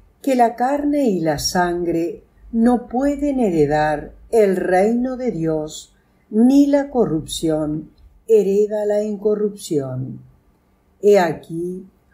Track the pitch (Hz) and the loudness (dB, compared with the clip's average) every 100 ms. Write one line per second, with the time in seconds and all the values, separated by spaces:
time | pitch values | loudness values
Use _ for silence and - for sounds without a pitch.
0 | _ _ - 247 233 226 247 285 294 294 | _ _ -2 2 2 0 -2 -2 -2 0
1 | 262 180 160 143 - 185 175 175 170 165 | 0 0 -2 -2 -2 -2 0 -2 -2 -2
2 | 165 - _ _ - 226 233 240 - 240 | -4 -8 _ _ -6 0 2 2 -2 -2
3 | 285 285 294 262 220 165 143 151 151 151 | -2 -2 -2 0 0 2 2 2 0 -2
4 | - - - 226 202 190 - 180 208 240 | -8 -18 -2 2 4 2 0 2 2 0
5 | 254 254 254 165 160 156 156 - - _ | -2 -4 -6 -4 -2 -4 -6 -12 -20 _
6 | _ _ - 214 247 277 285 285 277 247 | _ _ -4 2 4 6 4 2 0 0
7 | 180 156 - - 160 156 156 156 160 _ | 0 -2 -6 -6 -2 -2 -2 -6 -10 _
8 | - _ - 220 196 196 208 214 208 208 | -20 _ 2 2 4 2 0 -2 0 0
9 | 214 202 214 208 208 196 - 151 131 127 | -2 -2 -2 0 -2 -6 -4 -4 -4 -6
10 | 131 - - _ _ _ _ _ _ _ | -8 -12 -18 _ _ _ _ _ _ _
11 | 202 202 170 135 - 165 175 185 - _ | 4 4 4 -2 -10 -8 -8 -10 -14 _
12 | _ | _